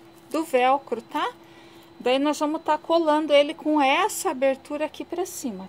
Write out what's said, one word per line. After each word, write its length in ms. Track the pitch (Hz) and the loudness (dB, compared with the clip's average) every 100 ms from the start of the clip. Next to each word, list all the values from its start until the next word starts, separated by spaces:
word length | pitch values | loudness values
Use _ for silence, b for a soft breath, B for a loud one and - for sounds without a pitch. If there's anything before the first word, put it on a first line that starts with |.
| - - - | -20 -20 -8
do 140 | 302 | -6
velcro, 580 | 320 254 254 269 - 226 | 0 2 2 2 -2 -10
tá? 280 | 226 302 403 - B B B B B B | -8 -6 -6 -8 B B B B B B
Daí, 180 | 240 262 | -2 0
nós 200 | 294 285 | 0 -2
vamos 240 | 302 320 | -2 -4
tá 160 | 320 302 | -2 -2
colando 560 | - 330 311 302 311 | 2 2 2 0 4
ele 180 | 285 294 | 4 2
com 260 | 311 302 302 | -2 0 2
essa 520 | 269 302 415 - 381 | 4 2 0 -2 -4
abertura 560 | 269 269 269 - 294 302 | 0 0 -2 -6 -6 -6
aqui 180 | - | -8
pra 220 | 294 339 370 | -10 -8 -8
cima, 420 | - 254 190 | -8 -10 -10